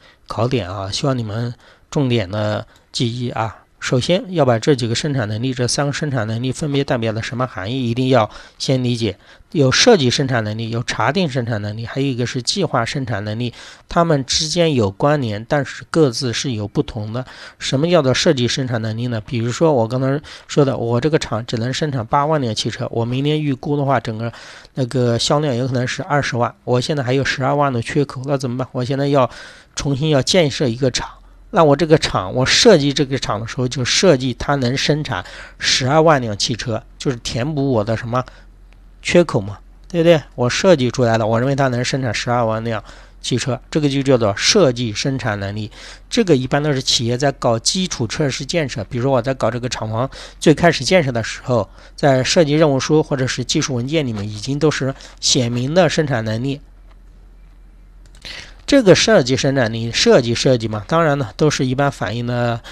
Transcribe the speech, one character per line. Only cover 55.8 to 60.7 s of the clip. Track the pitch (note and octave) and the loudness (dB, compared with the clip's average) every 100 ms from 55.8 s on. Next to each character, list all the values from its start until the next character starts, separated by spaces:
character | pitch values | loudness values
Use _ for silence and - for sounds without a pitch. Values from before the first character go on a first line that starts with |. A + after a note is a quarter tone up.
| E3 | 4
生 | - D3 | 2 0
产 | B2 | -2
能 | A2 A2 | -2 -4
力。 | C3+ C3+ - - - - - - - - - - - - - - - - - - - - - | -4 -6 -12 -20 -20 -20 -20 -20 -20 -20 -20 -20 -20 -20 -20 -20 -20 -20 -16 -16 -16 -14 2
这 | C#4 | 6
个 | G3+ D#3 | 8 6
设 | - G#3+ | 6 4
计 | B2+ C3 | 4 2
生 | C#3+ | 2
产 | C3+ A2 | 2 0
力， | A2+ A#2 | 0 -4
设 | - A#3 G3 | 0 4 4
计 | A#2 | 4
设 | A2+ D3 B2+ | 2 2 2
计 | |
嘛， | A2+ | 0